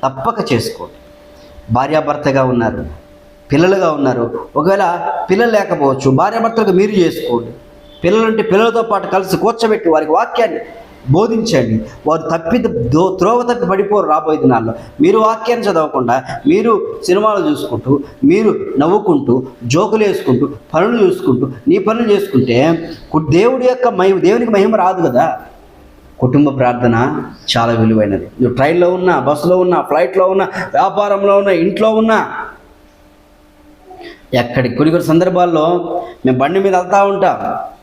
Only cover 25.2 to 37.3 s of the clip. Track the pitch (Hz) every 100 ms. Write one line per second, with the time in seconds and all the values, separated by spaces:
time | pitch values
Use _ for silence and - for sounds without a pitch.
25.2 | 160 - - - - - - - - -
26.2 | 127 143 147 131 123 120 120 113 131 151
27.2 | - - - 120 117 113 110 110 104 98
28.2 | - - 123 123 135 170 175 180 180 156
29.2 | 123 170 165 180 185 170 - 147 180 185
30.2 | 185 190 180 - 180 - 185 180 208 196
31.2 | 202 202 202 180 175 196 220 220 220 214
32.2 | 156 - - - - - _ _ - _
33.2 | _ _ _ _ - - - - - -
34.2 | - 127 117 - 131 - 151 170 175 160
35.2 | 180 175 175 160 156 175 170 - - -
36.2 | 131 131 139 185 196 185 180 202 196 196
37.2 | 180